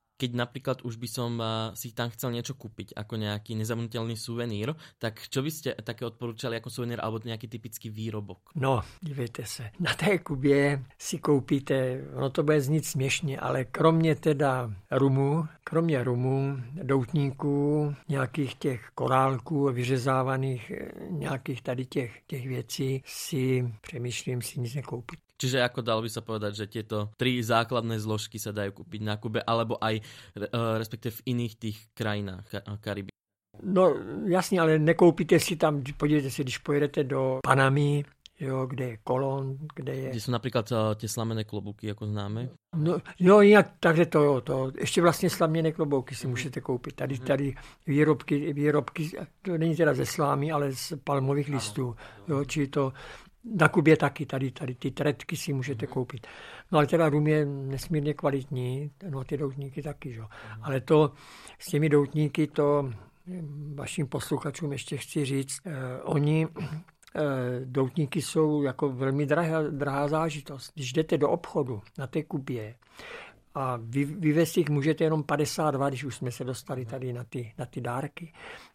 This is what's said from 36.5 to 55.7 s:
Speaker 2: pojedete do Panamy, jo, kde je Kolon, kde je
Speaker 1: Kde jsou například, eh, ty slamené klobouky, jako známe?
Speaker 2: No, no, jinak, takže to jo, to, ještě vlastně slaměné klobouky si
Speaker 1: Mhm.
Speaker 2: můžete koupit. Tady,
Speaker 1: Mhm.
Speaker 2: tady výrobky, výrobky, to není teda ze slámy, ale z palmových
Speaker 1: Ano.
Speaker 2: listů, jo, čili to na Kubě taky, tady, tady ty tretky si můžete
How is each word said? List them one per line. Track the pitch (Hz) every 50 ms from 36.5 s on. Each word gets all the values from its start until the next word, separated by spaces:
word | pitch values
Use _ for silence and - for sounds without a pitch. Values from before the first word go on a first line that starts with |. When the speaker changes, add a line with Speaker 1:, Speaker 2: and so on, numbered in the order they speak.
| 120
Speaker 2:
pojedete | - - - 147 147 147 143 - 156 147
do | 127 139 135 131 131 131 131 -
Panamy, | 131 131 131 135 135 135 147 147 143 147 143 143 - - _ - - _ -
jo, | 143 135 131 131 131
kde | 127 131 123 131
je | 123 113
Kolon, | 107 - - 127 127 139 135 135 139 135 135 135 135 156 151 -
kde | - 135 135 135
je | 135 131 131
Speaker 1:
Kde | 131 113
jsou | - 123
například, | 123 117 - 127 - 123 104 -
eh, | 123 110 110 110 107
ty | 107 -
slamené | 104 - 117 113 113 113 110 107
klobouky, | 107 107 104 95 104 104 - -
jako | 107 101 - 110
známe? | 104 104 104 101 101 107 113 123 123 - - _ _ -
Speaker 2:
No, | 156 151 165 175 147 - - - -
no, | 180 180 202 214
jinak, | 202 202 214 208 - - - _
takže | - 175 160 165 175
to | 170 - 156
jo, | 147 143 143 123
to, | - 156 139 131 131 135 135 -
ještě | - - - 185
vlastně | 170 170 156 - - 175
slaměné | - - 175 156 156 165 160 160
klobouky | 156 - 160 143 143 135 127 - 127
si | - -
Speaker 1:
Mhm. | 131 123
Speaker 2:
můžete | 117 127 139 123 -
koupit. | 123 - 127 123 - 143 -
Tady, | - 127 127 139
Speaker 1:
Mhm. | 117 127
Speaker 2:
tady | 139 139 135 143 139 131 - - - - _ _
výrobky, | - 139 147 151 156 151 - - - 147 143 147 147 143
výrobky, | 143 143 151 143 147 - - - - 151 160 - - - - _ _
to | - 190 175
není | 156 160 165 156
teda | 160 165 151 135
ze | 131 135
slámy, | - - - 151 143 139 139 143 160
ale | 160 147 143 139 131
z | - - - 165 131 -
palmových | - 143 139 131 135 139 143 139 143
Speaker 1:
Ano. | 143
Speaker 2:
listů, | 127 110 - 104 143 131 123 110 - - - - - 101
jo, | 170 147 135 143
čili | 139 - 156 139
to | 135 - 147 135 131 135 - - - - - - - _ _ -
na | 233 226 175 156 156
Kubě | - 190 143 156 156
taky, | - 143 139 - - 143
tady, | - - 131 135 127
tady | - - 147 127 127
ty | - - 139
tretky | 113 - 156 151 143 - - - 175
si | - - - 139
můžete | 131 123 147